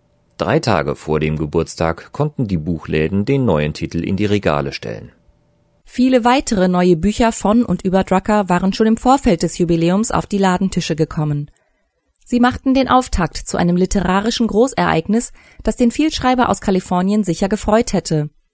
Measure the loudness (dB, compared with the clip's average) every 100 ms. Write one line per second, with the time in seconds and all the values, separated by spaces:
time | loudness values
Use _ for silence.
0 | _ _ _ -6 -2 0 0 0 0 -4
1 | -2 -2 0 -2 -2 -2 -4 -2 -4 -4
2 | -8 -6 -4 -4 -4 -4 -4 -6 -4 -2
3 | -2 -2 -2 0 0 0 0 -4 -6 -6
4 | -4 -2 0 0 0 -2 -4 -8 -10 -12
5 | -14 _ _ _ _ _ _ _ -10 0
6 | 2 4 4 2 0 0 2 4 4 4
7 | 2 2 0 0 2 2 2 -2 0 0
8 | 2 0 2 0 2 0 0 2 2 2
9 | 2 2 4 2 0 -2 0 2 2 0
10 | 0 -2 -2 0 2 2 0 -2 -2 -2
11 | -2 -2 -2 -2 -6 _ _ _ _ _
12 | _ _ -2 2 2 2 0 2 2 2
13 | 2 0 -2 -4 -6 -2 2 2 2 0
14 | 0 0 0 0 0 2 0 2 0 0
15 | 0 -2 -2 -10 -20 -8 -4 0 2 2
16 | -2 0 0 2 2 0 0 -2 0 -2
17 | 0 0 0 0 0 -2 2 2 2 -2
18 | -2 -2 -4 _ _